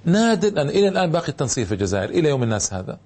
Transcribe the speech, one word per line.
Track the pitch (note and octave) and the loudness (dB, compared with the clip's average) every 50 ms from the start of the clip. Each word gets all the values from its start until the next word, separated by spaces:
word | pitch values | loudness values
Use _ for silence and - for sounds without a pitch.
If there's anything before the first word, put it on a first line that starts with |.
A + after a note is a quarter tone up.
| - | 2
نادر | E3+ F3 G#3 A3+ A#3 A3+ F#3 F3+ G#3 G3+ D#3 | 2 2 2 4 2 2 2 0 0 0 0
أن | C#3+ C#3+ | 0 2
إلى | - G3 G3+ G3 | 2 2 2 2
الآن | F#3+ F#3+ F#3 E3+ | 2 0 0 0
باقي | D#3 E3+ E3 - | 0 -2 -2 -4
التنصير | - - C#3+ A#2 - C3+ A2+ | -4 -4 -4 -2 -2 -2 -2
في | F2 | -2
الجزائر | G#2+ F#2 G#2 F2+ F#2+ G2 F2+ - | -2 -2 -2 0 0 -2 -2 0
إلى | - - D#3+ D3+ | 0 2 2 2
يوم | C#3 C3 | 2 2
الناس | B2 A2+ A2 G2+ - - G2 | 0 0 0 -2 -2 -4 -6
هذا. | F#2 F#2 A2+ A#2 - _ | -8 -8 -8 -12 -14 _